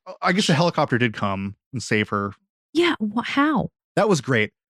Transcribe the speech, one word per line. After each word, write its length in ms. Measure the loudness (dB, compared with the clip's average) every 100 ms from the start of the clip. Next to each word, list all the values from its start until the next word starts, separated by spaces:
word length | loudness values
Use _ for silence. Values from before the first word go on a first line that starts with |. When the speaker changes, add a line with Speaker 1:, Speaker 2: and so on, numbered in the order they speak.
| -12 -4
Speaker 1:
I 100 | 0
guess 160 | 2 2
the 60 |
helicopter 440 | 2 2 2 2 2
did 160 | 0
come 420 | 0 -4 -2 -6 -10 _
and 100 | -12
save 260 | -2 0 0
her. 240 | -2 -4 -8 _ _ _
Speaker 2:
Yeah. 220 | 0 0 0
Wh-, 240 | -4 -4 -2
how? 440 | 0 0 0 -4 -8 _ -2
Speaker 1:
That 100 | 2
was 140 | 0
great. 300 | 2 0 0 -4 _